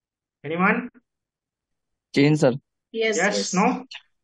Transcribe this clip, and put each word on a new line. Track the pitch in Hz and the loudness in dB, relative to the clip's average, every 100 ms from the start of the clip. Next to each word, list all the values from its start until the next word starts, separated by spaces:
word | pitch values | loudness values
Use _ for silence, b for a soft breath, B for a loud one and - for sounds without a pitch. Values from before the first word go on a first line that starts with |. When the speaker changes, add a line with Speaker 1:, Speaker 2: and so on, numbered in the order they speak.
| _ _ _ _ | _ _ _ _
Speaker 1:
Anyone? | 143 170 196 240 247 - _ _ _ _ _ _ _ _ _ _ _ | -8 -2 0 0 -6 -16 _ _ _ _ _ _ _ _ _ _ _
Speaker 2:
Change, | 135 147 151 | 2 4 4
sir. | 139 120 _ _ _ | 2 0 _ _ _
Speaker 3:
Yes, | 220 220 208 | -4 -2 0
Speaker 1:
Yes, | 196 202 | -2 -2
Speaker 3:
yes. | 196 | -4
Speaker 1:
no? | 185 233 262 - - _ _ | 0 0 -2 -8 -20 _ _